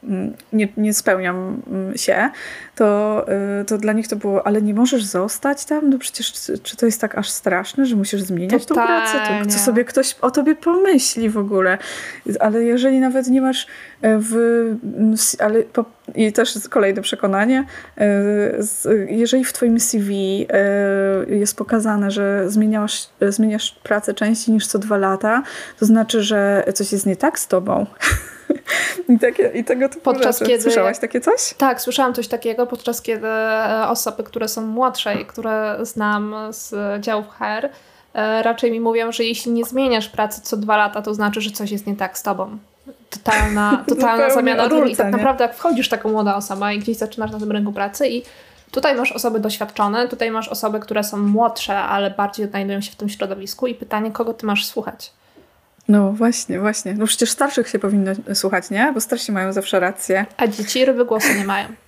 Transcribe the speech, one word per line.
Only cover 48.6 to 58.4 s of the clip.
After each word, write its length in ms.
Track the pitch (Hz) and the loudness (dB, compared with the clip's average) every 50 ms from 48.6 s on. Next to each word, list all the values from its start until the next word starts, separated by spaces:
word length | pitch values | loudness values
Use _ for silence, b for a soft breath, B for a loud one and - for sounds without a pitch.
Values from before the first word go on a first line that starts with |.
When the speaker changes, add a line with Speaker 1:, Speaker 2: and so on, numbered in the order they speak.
| B B | B B
Speaker 2:
tutaj 240 | - 262 262 311 277 | -6 0 2 2 2
masz 160 | 240 254 262 | 2 0 -2
osoby 280 | - 240 - 240 220 226 | -2 -2 -4 -2 -2 0
doświadczone, 680 | 208 214 208 - 214 208 - - 208 202 202 233 247 247 | -2 -2 -4 -4 -8 -8 -2 -2 -2 0 0 0 -2 -2
tutaj 240 | 247 240 233 226 | -2 -4 -4 -2
masz 160 | 220 220 220 - | -2 -4 -6 -6
osoby, 300 | - - - 214 214 214 | -8 -4 -4 -2 -4 -4
które 240 | 208 - 214 214 208 | -6 -4 -4 -2 -2
są 140 | 208 - 202 | -2 -4 -2
młodsze, 580 | 202 202 208 220 233 226 226 - - - 196 202 | 0 2 4 4 2 2 0 -2 -6 -4 -2 -2
ale 340 | - - 202 202 202 196 | 0 0 0 0 0 -2
bardziej 340 | 196 - 202 202 202 - 214 | -2 -2 -4 -4 -2 -6 -8
odnajdują 360 | 202 208 196 196 196 196 196 | -6 -4 -6 -4 -4 -4 -4
się 100 | 202 - | -6 -8
w 40 | - | -10
tym 140 | _ 208 208 | _ -8 -8
środowisku 580 | 208 - 202 190 190 196 190 202 - - - 247 | -6 -6 -6 -6 -6 -8 -10 -12 -6 -4 -4 -4
i 80 | 240 | -4
pytanie, 360 | 240 - - - 214 214 220 | -6 -8 -4 -4 -2 -2 -4
kogo 220 | 214 - 233 226 226 | -4 -4 -4 -4 -4
ty 120 | 226 - | -6 -4
masz 200 | 214 202 202 - | -2 -2 -2 -2
słuchać? 460 | - - 233 220 - - - - - b b b b b b b b b b b b _ _ _ - | -4 -6 -6 -8 -8 -10 -12 -18 -20 b b b b b b b b b b b b _ _ _ 4
Speaker 1:
No 200 | 208 208 202 196 | 4 4 4 2
właśnie, 480 | 202 214 226 233 240 - - - 180 180 | 2 2 2 2 2 0 -4 -6 -6 -2
właśnie. 340 | 196 214 214 - - 190 190 | -2 -2 -2 -2 -6 -6 -4
No 120 | 208 214 220 | -2 -2 -2
przecież 220 | - - 247 233 | 0 0 0 0
starszych 380 | - - 359 370 - - 233 - | 2 0 -2 0 0 -2 -2 0
się 100 | - 214 | -2 -2
powinno 320 | 208 196 208 202 196 190 190 196 - - 196 | 0 2 2 2 2 0 -2 -4 -6 -6 -4
słuchać, 360 | - | -2